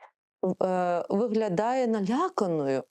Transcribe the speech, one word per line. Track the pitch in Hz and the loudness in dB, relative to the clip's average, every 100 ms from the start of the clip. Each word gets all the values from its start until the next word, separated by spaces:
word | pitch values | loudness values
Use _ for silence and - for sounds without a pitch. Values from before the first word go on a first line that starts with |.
| - _ _ _ | -20 _ _ _
в-, | 185 - | -2 0
е, | 185 185 180 175 - | 0 0 0 -2 -2
виглядає | 202 233 214 214 175 220 262 247 | -2 0 0 0 0 0 0 0
наляканою | 220 190 254 370 - 190 160 135 135 - | 0 0 0 0 0 0 0 0 -2 -2